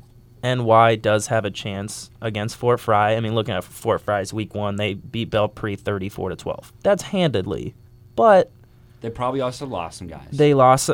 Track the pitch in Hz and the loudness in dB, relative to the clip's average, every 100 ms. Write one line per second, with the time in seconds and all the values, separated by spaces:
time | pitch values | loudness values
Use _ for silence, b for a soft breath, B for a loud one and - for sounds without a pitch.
0 | - - - - 123 127 113 113 117 110 | -20 -20 -20 -8 -4 0 4 6 6 4
1 | 110 107 - 113 104 - 107 98 107 - | 2 0 0 -2 -2 -6 -8 -8 -10 -12
2 | - - 113 104 110 - 123 120 - 104 | -16 -10 -8 -6 -6 -2 0 0 2 2
3 | 104 113 110 113 110 92 - - 113 90 | 2 0 -2 -2 -2 -4 -6 -6 -2 -2
4 | - 101 95 107 104 104 101 101 107 101 | -2 -4 -4 -6 -6 -6 -4 -4 -4 -6
5 | - 113 113 107 110 - 107 98 107 101 | -8 -8 -4 0 -2 -2 -8 -6 -6 -6
6 | 95 - 92 82 - - - - 196 196 | -6 -8 -8 -8 -8 -10 -12 -4 0 0
7 | - 196 165 104 101 71 - - - - | -2 -2 0 -2 -4 -6 -8 -12 -20 -20
8 | - - 226 196 - - - - - - | -10 2 6 6 4 -4 -20 -20 -20 -14
9 | 113 120 123 135 127 123 135 95 82 - | -10 -6 -4 -4 -4 -6 -10 -8 -10 -12
10 | 87 76 - 139 147 139 127 135 - | -16 -16 -6 2 4 6 6 6 2